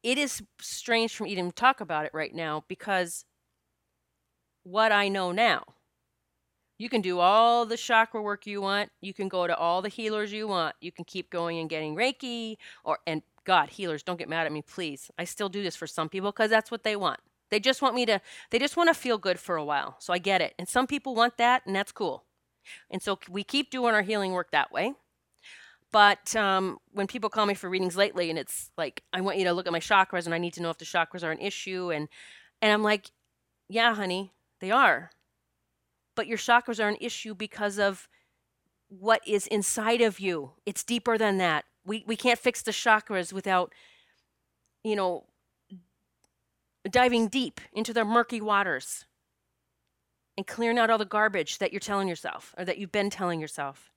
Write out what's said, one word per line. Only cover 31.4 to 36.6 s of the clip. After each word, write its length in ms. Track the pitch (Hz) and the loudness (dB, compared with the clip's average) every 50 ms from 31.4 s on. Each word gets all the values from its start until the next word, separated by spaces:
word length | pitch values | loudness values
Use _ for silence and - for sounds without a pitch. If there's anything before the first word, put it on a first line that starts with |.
issue." 500 | - 202 - - - 196 185 185 180 175 | -6 -8 -8 -8 -10 -8 -8 -6 -4 -4
And, 160 | 160 147 151 151 - - - - - - - _ _ _ | -4 -4 -6 -8 -12 -20 -20 -20 -20 -20 -20 _ _ _
and 100 | - 214 | 2 2
I'm 100 | 208 208 | 4 4
like, 280 | 214 208 214 202 _ - _ _ _ _ _ _ _ _ _ _ _ _ | 4 2 2 0 _ -14 _ _ _ _ _ _ _ _ _ _ _ _
"Yeah, 260 | 190 226 226 240 220 | -2 2 2 2 2
honey, 400 | 208 202 185 180 190 196 190 _ _ _ _ _ _ | 2 -2 -2 -2 -4 -6 -8 _ _ _ _ _ _
they 100 | 190 185 | -2 0
are. 400 | 214 262 269 202 147 120 170 - _ _ _ _ _ _ _ _ _ _ _ _ _ _ _ _ _ _ _ _ _ | 4 6 6 6 6 4 -2 -12 _ _ _ _ _ _ _ _ _ _ _ _ _ _ _ _ _ _ _ _ _
But 100 | - 214 | -6 -4
your 120 | - 226 - | -2 -4 -4
chakras 440 | - - 240 240 | 2 4 4 4